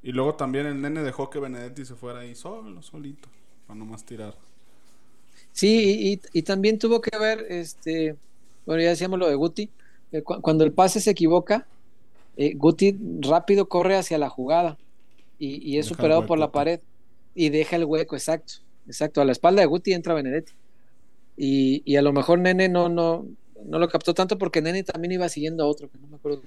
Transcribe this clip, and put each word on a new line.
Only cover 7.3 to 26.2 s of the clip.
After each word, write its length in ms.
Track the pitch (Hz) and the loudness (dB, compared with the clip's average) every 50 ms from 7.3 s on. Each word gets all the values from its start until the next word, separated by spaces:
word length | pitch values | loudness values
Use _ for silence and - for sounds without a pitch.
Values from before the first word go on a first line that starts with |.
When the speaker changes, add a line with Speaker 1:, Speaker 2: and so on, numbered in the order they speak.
| 220 220 220 220 | 0 -2 -6 -8
Speaker 2:
este, 680 | 180 175 170 160 - - - 160 160 160 160 156 151 - - - - - - - - - - | -8 -8 -8 -10 -12 -10 -6 -4 -2 0 -2 -2 -4 -6 -14 -18 -18 -18 -18 -18 -18 -14 -6
bueno, 160 | - 160 165 | -2 0 2
ya 60 | 165 170 | 4 4
decíamos 300 | 170 165 175 185 190 185 | 2 2 0 -2 0 2
lo 80 | 180 160 | 2 2
de 80 | 143 | 2
Guti, 340 | 139 151 170 - - 208 214 - - - - - - - - | 2 0 0 0 -4 -8 -8 -10 -18 -18 -18 -18 -18 -16 -8
eh, 120 | - 156 | -8 -8
cu-, 180 | 151 - 180 - | -6 -6 -8 -2
cuando 240 | - 160 156 156 156 | 2 2 6 6 6
el 80 | 151 | 6
pase 260 | 147 - 185 190 - 220 | 8 6 6 6 6 2
se 100 | 190 214 | 2 2
equivoca, 560 | 196 147 165 160 170 180 175 - 208 233 - - - - - - - - - - - - - - - - | 2 4 4 6 6 4 4 2 0 0 0 -8 -18 -18 -18 -18 -18 -18 -18 -18 -20 -20 -20 -16 -4 0
eh, 160 | 139 151 - | 0 0 0
Guti 420 | 143 143 160 165 - 196 196 196 196 220 170 170 156 | 4 4 4 6 6 4 4 4 2 -6 -8 -6 -4
rápido 480 | 139 135 156 175 170 - 202 202 185 - | 0 2 2 2 4 4 4 4 4 2
corre 280 | - 180 170 185 196 | 0 2 2 4 2
hacia 200 | 190 175 - 165 | 2 2 0 -2
la 140 | 156 143 131 | -2 -2 -2
jugada 480 | - - 127 131 160 170 175 165 156 - - - - - - - - - - - - - | -4 -6 -2 2 2 2 2 0 -2 -6 -16 -20 -20 -20 -20 -20 -20 -20 -18 -18 -12 -10
y, 180 | 156 135 139 147 | -8 -8 -8 -8
y 160 | - 156 139 147 | -6 -2 -2 -2
es 60 | 156 | -2
Speaker 1:
Deja 80 | - | -2
el 40 | 170 | -2
Speaker 2:
superado 300 | - - 156 156 165 - | 0 4 4 4 4 4
por 120 | - 170 156 | 2 2 2
la 80 | 156 | 2
Speaker 1:
huecote. 120 | 143 - 147 | 0 0 0
Speaker 2:
pared 220 | 143 160 170 170 - - - - - - - - - - - | 0 0 0 -2 -6 -16 -18 -18 -18 -18 -18 -18 -18 -14 -2
y 160 | 185 165 151 | 0 2 2
deja 260 | 143 156 156 - 180 | 4 2 0 0 0
el 80 | 170 165 | -2 0
hueco, 320 | 143 156 156 165 - - | 0 0 0 -2 -2 -4
exacto, 380 | 135 - - 160 160 - - - - - - - - - | -6 -2 -2 -2 -2 -4 -14 -16 -18 -18 -18 -18 -18 -16
exacto, 340 | - - - 151 156 - 151 | -14 -6 -4 -4 0 2 4
a 40 | 139 | 4
la 60 | 135 | 4
espalda 280 | 123 - - 170 190 202 | 4 6 6 6 8 8
de 60 | 185 | 6
Guti 260 | - 156 180 - 202 | 6 4 0 0 0
entra 220 | 185 175 160 175 165 | 0 0 0 0 -2
Benedetti 380 | 156 139 127 135 160 160 - - - - - - - - - - - - - - - - - - | 0 0 -2 -4 -4 -6 -8 -18 -20 -20 -20 -20 -20 -20 -20 -20 -20 -20 -20 -18 -20 -20 -18 -8
y, 460 | - 143 135 135 139 135 131 135 147 - | -4 0 2 2 4 4 4 2 0 2
y 120 | - 143 | 2 4
a 60 | 143 | 6
lo 100 | 143 143 139 | 6 6 4
mejor 240 | 143 135 - 175 175 | 4 4 4 4 6
Nene 300 | 180 185 185 185 190 185 | 6 4 4 4 4 4
no, 180 | 180 175 175 170 | 4 4 2 4
no, 380 | 170 170 170 165 165 165 139 - - - - - - - - | 2 2 2 2 0 -2 -4 -12 -16 -18 -18 -20 -18 -16 -12
no 120 | - 156 160 | -4 0 0
lo 100 | 175 170 | 0 2
captó 260 | - 160 - - 165 | 2 0 0 0 2
tanto 240 | - 185 185 214 185 | 2 2 0 0 -2
porque 240 | 196 180 - 165 | -2 0 0 0
Nene 200 | 151 165 175 190 | 0 0 -2 -2
también 300 | 190 - - 165 170 175 | -4 -4 -6 -6 -4 -4
iba 160 | 185 180 180 170 | -2 -2 -2 -2
siguiendo 340 | - 147 147 156 165 160 151 | -4 -4 -6 -4 -2 0 0
a 20 | |
otro, 240 | 147 147 147 147 135 | 0 0 -2 -6 -18
que 80 | - - | -18 -20
no 80 | 139 | -20
me 100 | 147 151 | -20 -20
acuerdo 240 | 143 | -10